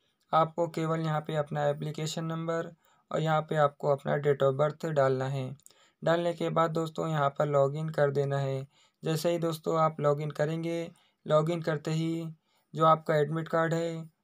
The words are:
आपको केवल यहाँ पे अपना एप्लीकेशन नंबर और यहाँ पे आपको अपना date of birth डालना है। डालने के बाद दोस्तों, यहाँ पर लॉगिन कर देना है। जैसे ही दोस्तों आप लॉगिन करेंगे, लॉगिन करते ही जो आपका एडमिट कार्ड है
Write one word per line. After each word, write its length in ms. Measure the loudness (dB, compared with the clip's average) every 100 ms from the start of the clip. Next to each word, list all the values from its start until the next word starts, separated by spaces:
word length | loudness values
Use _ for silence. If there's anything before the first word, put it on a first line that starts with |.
| _ _ 0
आपको 340 | 2 2 0 -2
केवल 320 | -2 -2 -2
यहाँ 200 | -2 -2
पे 140 | -2 -4
अपना 300 | -2 -2 -2
एप्लीकेशन 560 | -2 -6 -6 -6 -6
नंबर 480 | -6 -6 -4 -4 -6 -12 _ _ -6
और 100 | -2
यहाँ 200 | 0 0
पे 140 | 0 2
आपको 320 | 2 2 0
अपना 260 | 0 0 0
date 260 | 2 2
of 140 | 2 2
birth 280 | 0 -2 -2
डालना 360 | 2 2 2 -2
है। 180 | -4 -6 -10 -20 _ _ -4
डालने 300 | 0 2 0
के 160 | -2 0
बाद 200 | 2 2
दोस्तों, 360 | 0 -4 -2 -2
यहाँ 200 | 2 0
पर 180 | 2 2
लॉगिन 420 | 4 2 0 -4
कर 220 | 2 2
देना 260 | 2 0 0
है। 300 | -2 -4 -8 _ _ _
जैसे 280 | -4 0 0
ही 60 | 0
दोस्तों 380 | -2 -4 -2 2
आप 200 | 2 2
लॉगिन 320 | 0 0 -2
करेंगे, 600 | -2 -2 -2 -4 -4 -8 -14 _ _ 0
लॉगिन 360 | 2 2 -2
करते 300 | -2 -4 -2
ही 360 | -2 -2 -4 -8 -14 _ _ _
जो 120 | 2 4
आपका 300 | 4 2 0
एडमिट 300 | 2 -2 -2
कार्ड 260 | 0 0
है 360 | 0 -4 -6 -12 _